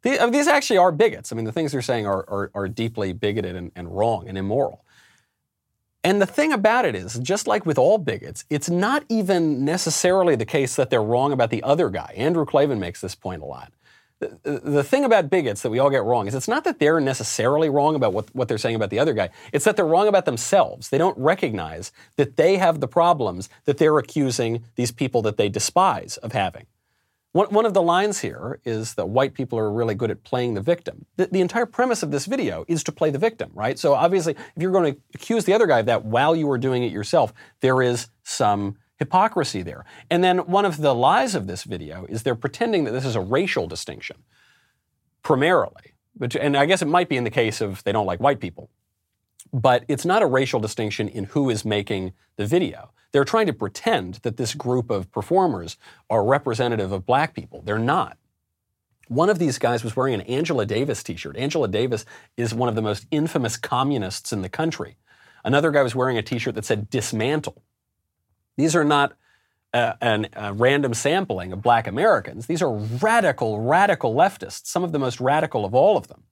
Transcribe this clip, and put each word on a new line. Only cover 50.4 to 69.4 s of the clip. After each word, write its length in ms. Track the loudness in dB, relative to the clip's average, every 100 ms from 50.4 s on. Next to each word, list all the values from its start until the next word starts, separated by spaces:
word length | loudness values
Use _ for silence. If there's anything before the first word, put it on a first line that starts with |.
| 0 -2
distinction 480 | -4 -4 -6 -4 -6
in 160 | -6 -4
who 240 | 0 0
is 160 | 0 -2
making 480 | -2 -2 -6 -6 -10 _ -8
the 80 | 0
video. 460 | 0 0 -6 -20 _ _
They're 140 | 0 2
trying 220 | 2 0
to 60 |
pretend 640 | -2 -8 -4 -2 -2 -4 -8
that 140 | -8 -4
this 180 | -6 -4
group 340 | -2 -2 -2
of 220 | -4 -4
performers 640 | -8 0 2 2 -2 -8 -16 -20 -20 _
are 140 | 2
representative 680 | 4 2 0 0 0 0 -2
of 120 | -4 0
black 280 | 0 0
people. 300 | -6 -14 -12 -4
They're 120 | -2
not. 400 | 0 0 -2 -10 _ _ _ _ _ _ _ _ _
One 200 | 0 2
of 100 | 2
these 180 | 0 0
guys 260 | 0 0
was 140 | -4 -2
wearing 160 | -2
an 80 | -2
Angela 440 | -2 -4 -2 -2 0
Davis 380 | -2 -2 -4
t-shirt. 320 | -8 -10 -10 -6
Angela 320 | -4 -2 0
Davis 380 | 0 -2 -4 -6 -20 _ -6
is 160 | -4
one 160 | 0 -2
of 60 | 0
the 60 |
most 260 | -2 -4 -4
infamous 460 | -2 -2 -2 -4 -6
communists 760 | -4 -2 0 -2 -4 -10 -8
in 100 | -6
the 60 | -6
country. 480 | -4 -4 -4 -12 _ _ _ _ _
Another 280 | 0 2 4
guy 120 | 2
was 120 | 2 0
wearing 220 | 0 -2
a 40 |
t-shirt 340 | -2 -4 -4 -6
that 80 |
said, 260 | -4 -4 -2
"Dismantle." 720 | -4 -4 -2 -2 -2 -6 -14 _ _ _ _ _ _ _ _ _ -2
These 160 | 2
are 120 | 2 4
not, 320 | 4 2 -4 _ _